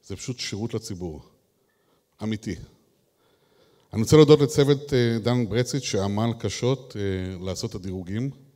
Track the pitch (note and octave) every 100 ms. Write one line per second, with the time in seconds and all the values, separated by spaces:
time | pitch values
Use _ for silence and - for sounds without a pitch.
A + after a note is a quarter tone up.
0 | - G2 - B2 - G2+ A2+ A2+ - F#2
1 | F2 D2+ - _ _ _ _ _ _ _
2 | _ _ A2 G#2+ A2 E2+ - _ _ _
3 | _ _ _ _ _ _ _ _ _ G#2
4 | A#2+ D3+ D3 D3+ C#3+ - C#3 C#3+ C#3 C3
5 | A#2+ A2+ G#2+ B2 A2+ A2 B2 C#3+ - G2+
6 | G2 G2+ A#2 A2+ G#2 - A#2+ C3+ - G#2+
7 | G2 F#2+ F#2 F#2 F#2+ F2+ A2+ G#2 F#2 F#2
8 | F2 G#2 C3+ C#3 -